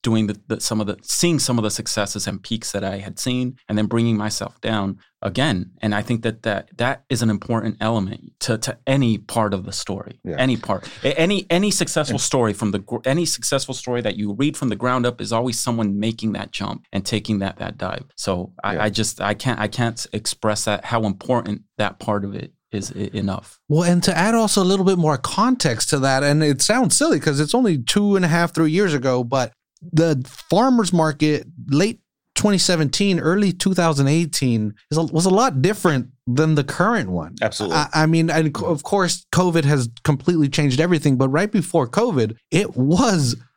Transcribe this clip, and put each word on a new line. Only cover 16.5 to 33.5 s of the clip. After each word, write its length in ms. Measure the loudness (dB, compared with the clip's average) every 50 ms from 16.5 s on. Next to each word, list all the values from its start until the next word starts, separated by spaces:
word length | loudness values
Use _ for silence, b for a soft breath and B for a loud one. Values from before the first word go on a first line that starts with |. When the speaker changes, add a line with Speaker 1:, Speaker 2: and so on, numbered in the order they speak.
Speaker 1:
jump 340 | -8 -8 -6 -6 -8 -10 _ _ -8
and 140 | -6 -4
taking 320 | -2 -4 -4 -2 -2 -2 -2
that, 200 | -2 -4 -6 -8
that 200 | -10 -10 -8 -8
dive. 260 | -8 -8 -8 -8 -12 _ _
So 360 | -8 -4 -4 -2 -4 -4 -8 -10 -6 -6
I, 100 | -4 -2
Speaker 2:
Yeah. 80 | 0 -2
Speaker 1:
I 80 | -2
just, 300 | 0 -2 -4 -4 -4 -4
I 140 | -2 -4 -2
can't, 260 | -2 -2 -4 -2 -2
I 80 | -4 -6
can't 360 | -2 -2 -2 -2 -2 -6 -10 -8 -8
express 520 | -6 -6 -6 -8 _ -2 -2 -2 0 -2
that, 200 | -2 -2 -4 -4
how 200 | -2 -2 0 0
important 580 | 0 -2 -4 -2 -2 -2 -2 0 -4 -8 -8 -10 _ _ -4
that 220 | -4 -4 -4 _
part 240 | -4 -4 -2 -2 -4
of 100 | -6 -8
it 180 | -10 -12 -12 _ _ _ _ -8
is 180 | -8 -8 -8 -8
e-, 120 | -8 -8 -6 -4
enough. 440 | -4 -4 -2 -4 -4 -8 -14 -20 _ _ _
Speaker 3:
Well, 160 | 0 2 4
and 180 | 4 2 4 2
to 160 | 2 2 2
add 160 | 2 2 4
also 300 | 2 2 2 2 2 4
a 0 |
little 200 | 4 2 4 4
bit 140 | 2 4 4
more 180 | 2 2 2
context 720 | 0 -2 -4 0 2 2 2 2 2 0 -2 0 0 -2 -2
to 100 | 0 0
that, 240 | 2 2 2 2 2
and 180 | 4 4 4 4
it 180 | 4 2 2
sounds 360 | 2 2 2 2 2 2 2
silly 240 | 2 2 2 2 2
'cause 180 | 2 0 0 0
it's 160 | 0 0 2
only 240 | 2 4 4 2 0
two 380 | 0 0 0 2 2 4 2
and 80 | 2 2
a 40 | 2
half, 240 | 2 2 2 0 2
three 200 | 0 2 2 2
years 220 | 2 2 2 0
ago, 280 | 0 0 0 0 0 0
but 300 | 0 0 0 0 -2 _ _ _ _ _ _ -16 -2 2
the 300 | 2 4 4 2 0 -2 -8 -12 -20 -6 _
farmer's 440 | 2 4 4 4 4 4 2 2 2
market, 520 | 2 2 2 2 0 2 2 2 0 -2 -8 -18 -16 -6
late 320 | 0 2 2 2 2 -2 -6 _ _ _ _ _ _ _
twenty 200 | 0 2 2 2
seventeen, 600 | 4 2 2 2 2 2 0 0 0 2 2 2 2
early 340 | 2 2 2 2 2 0